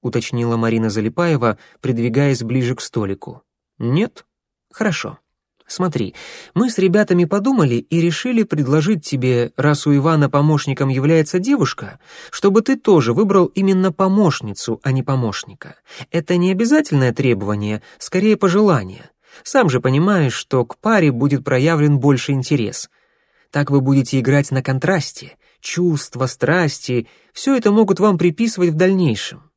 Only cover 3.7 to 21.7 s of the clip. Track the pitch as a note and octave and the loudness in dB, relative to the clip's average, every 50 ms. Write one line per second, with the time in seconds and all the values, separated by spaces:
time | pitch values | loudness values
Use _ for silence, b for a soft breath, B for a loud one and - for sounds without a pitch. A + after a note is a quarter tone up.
3.7 | _ _ - A#2+ B2+ E3 G#3+ - _ - - _ _ _ _ _ _ _ _ _ | _ _ -4 -2 0 0 -2 -2 _ -16 -20 _ _ _ _ _ _ _ _ _
4.7 | _ - A3 G#3+ D#3 - - - - _ _ _ _ _ _ _ _ _ _ _ | _ -4 -2 -2 -2 -4 -8 -10 -12 _ _ _ _ _ _ _ _ _ _ _
5.7 | - - F#3 F3+ D3+ C#3+ G#2+ F#2 B B B B B B B B B E3+ A#3 B3+ | -6 -4 -4 -2 -2 -2 -4 -4 B B B B B B B B B 0 0 0
6.7 | A3 - F#3 F#3+ F3 G#3 G#3+ - F#3 F3 F3 D#3+ G3 G3+ G3 C4+ C4+ A#3+ D#3+ C3+ | 0 0 0 2 4 2 2 2 2 2 2 2 0 -2 0 0 2 2 2 2
7.7 | A#2 A#2 - _ - E3+ E3 F3 D#3+ - - B3 B3 A3+ G#3+ - - D3+ C#3+ B2+ | 0 -2 -4 _ -2 0 0 0 -2 -2 -4 -2 0 0 0 0 -2 -4 0 0
8.7 | C#3 D#3+ D3+ F3+ G#3+ E3 - - - C3 B2 B2+ B2+ A#2+ A#2+ - _ - C3+ D3 | 0 0 2 0 -2 -2 -4 -6 -6 -2 0 0 0 0 0 -2 _ -2 0 0
9.7 | D3 C#3+ - D3+ C#3+ C#3+ C3+ E3 D#3+ D#3 D3 C3+ - C#3+ C#3+ D3+ D#3 C#3+ - D3 | 0 0 0 0 2 2 2 2 2 2 2 2 2 2 2 2 2 0 0 -4
10.7 | C#3 - C#3+ C3+ C3+ C3 C3+ D3 E3 D#3+ D3+ - - F#3 F#3 A#3+ C#4+ C4 E3+ - | -4 -2 -2 -2 -2 0 2 2 2 2 2 2 -2 -4 0 0 0 0 0 -2
11.7 | - - - - - _ B B B B B B B - - G3+ F#3+ A3 A3+ - | -4 -8 -14 -16 -18 _ B B B B B B B 0 0 2 4 4 2 2
12.7 | C4 - _ - G3 D#3+ B2 A2+ A#2+ D3+ A3 G3 G3+ G3 F3 - _ - G3 F#3+ | -2 0 _ 4 4 4 4 2 2 2 2 2 4 4 2 2 _ -2 0 2
13.7 | F#3+ F#3 F#3 F#3+ E3 - G3 F#3+ F#3+ G#3 G#3+ E3 C#3 - - G#2+ G2 - - - | 2 2 2 0 0 0 0 2 2 4 2 2 2 -2 -8 -10 -10 -10 -6 -6
14.7 | A2+ - - C#3 C3 C3 B2 - C3+ C3 B2 A2 F#2+ - - - - _ - - | -8 -6 -2 -2 -2 -2 -2 -2 -2 -2 -2 -4 -6 -8 -12 -14 -18 _ -20 -20
15.7 | - _ _ B B B B B - E3+ D#3+ - F3+ F3 F3 F#3 F#3+ F#3 A#3 A#3 | -20 _ _ B B B B B -6 -6 -2 0 0 2 2 2 0 0 2 2
16.7 | C#4+ D#4 D4+ - D#3 C#3 C3 B2 A#2 - C3 C3 A#2+ G2 G2 G2 G#2+ G#2 G#2 G#2 | 2 2 2 2 0 2 2 2 0 0 0 0 0 0 -2 -4 -4 -2 -2 -4
17.7 | G#2+ G#2+ B B B B - - - F#3 G3 A3 G#3+ G#3 - F#3 E3+ G3+ G#3+ G3+ | -6 -6 B B B B -16 -4 -4 0 2 2 2 2 2 2 2 4 2 4
18.7 | E3+ B2 G2 F#2 F#2+ - - - _ _ B B B B B - - C#4 B3 E3+ | 2 0 -2 -6 -14 -18 -20 -20 _ _ B B B B B -2 0 2 2 2
19.7 | B2+ B2+ A#2 C3 C3 C#3+ E3 G3 G#3 F#3 D3+ C3 - - - _ - B2+ A#2+ - | 0 0 0 0 0 2 2 2 2 2 0 0 -2 -6 -8 _ -2 -2 -2 -2
20.7 | - _ - D#3+ F3 G#3 E3+ D3+ C3+ A#2 C3 C#3+ C#3+ C3+ - - C#3 B2+ C3 D#3+ | -6 _ -2 0 2 4 4 2 2 2 0 0 0 -2 -2 -2 0 2 2 2